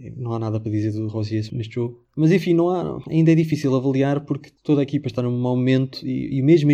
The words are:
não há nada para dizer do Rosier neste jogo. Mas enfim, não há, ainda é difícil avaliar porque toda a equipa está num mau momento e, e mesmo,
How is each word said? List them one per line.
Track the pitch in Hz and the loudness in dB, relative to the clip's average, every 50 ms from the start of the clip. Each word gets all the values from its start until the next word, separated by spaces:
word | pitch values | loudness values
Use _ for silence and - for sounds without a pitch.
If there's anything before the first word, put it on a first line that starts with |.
| 127 110 110 | -18 -16 -12
não | 127 123 117 117 | -10 -8 -6 -4
há | 113 | -4
nada | 113 110 110 110 | -4 -4 -4 -4
para | 110 110 | -4 -4
dizer | 107 107 107 110 | -2 -2 -2 -2
do | 104 110 110 | -4 -4 -6
Rosier | 107 107 110 104 104 110 110 107 - | -6 -4 -4 -4 -4 -4 -4 -4 -4
neste | - 123 110 110 - | -6 -8 -8 -6 -6
jogo. | 123 120 120 120 - _ _ _ | -6 -6 -6 -8 -14 _ _ _
Mas | 151 156 160 | 0 2 4
enfim, | 190 190 - 180 170 | 4 2 2 2 2
não | 165 170 175 | 2 2 0
há, | 185 175 165 151 123 127 - - | 0 -2 -4 -6 -8 -10 -8 -2
ainda | - 160 160 165 | 0 4 4 6
é | 160 | 6
difícil | 160 170 156 147 147 - 135 131 | 4 4 2 0 0 0 0 0
avaliar | 131 127 139 131 135 135 139 143 143 147 | 2 0 0 0 2 0 0 0 -2 -4
porque | - 143 - - - _ _ _ | -6 -6 -8 -8 -14 _ _ _
toda | - 151 143 | 0 0 2
a | 139 | 2
equipa | - 151 143 143 | 0 -2 -4 -4
está | 127 110 127 | -4 -4 -2
num | 123 123 120 123 | -2 -2 -2 -2
mau | 123 123 127 | 0 0 0
momento | 127 127 131 131 131 135 131 - - 160 | 0 2 2 2 2 0 -2 -6 -10 -8
e, | 135 131 135 131 - 135 | -6 -6 -6 -4 -4 -2
e | 135 | 0
mesmo, | 127 147 170 165 147 147 | 4 6 6 6 6 4